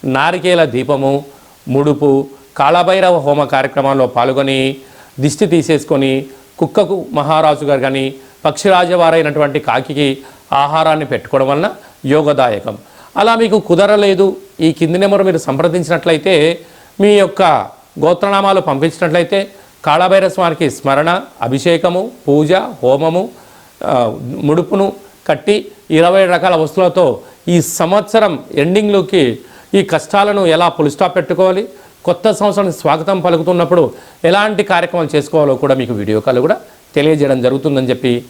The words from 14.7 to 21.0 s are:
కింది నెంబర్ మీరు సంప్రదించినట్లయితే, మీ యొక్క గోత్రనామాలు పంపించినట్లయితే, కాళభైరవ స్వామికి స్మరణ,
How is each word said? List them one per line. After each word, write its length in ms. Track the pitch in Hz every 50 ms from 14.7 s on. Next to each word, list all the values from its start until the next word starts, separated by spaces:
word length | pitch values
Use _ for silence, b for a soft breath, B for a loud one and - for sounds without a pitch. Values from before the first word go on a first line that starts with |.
కింది 260 | 160 - 170 156 170 180
నెంబర్ 240 | 196 196 202 196
మీరు 160 | 196 190 175 -
సంప్రదించినట్లయితే, 1200 | - - 135 139 165 175 160 180 165 139 175 160 - 175 165 151 147 190 190 151 151 165 170 170 B B B B B B B -
మీ 80 | 196 208
యొక్క 340 | 208 202 196 180 - - 190 170 147 120 95 - - - _ _ _ -
గోత్రనామాలు 600 | 139 165 175 170 - 202 202 196 196 196 196 190
పంపించినట్లయితే, 920 | - 160 139 135 147 165 156 - 185 165 151 175 170 170 202 196 190 196 B B B B B B -
కాళభైరవ 440 | 156 147 165 180 180 190 196 190 185
స్వామికి 420 | 185 - 180 170 160 - 170 135
స్మరణ, 500 | 123 - - 139 135 139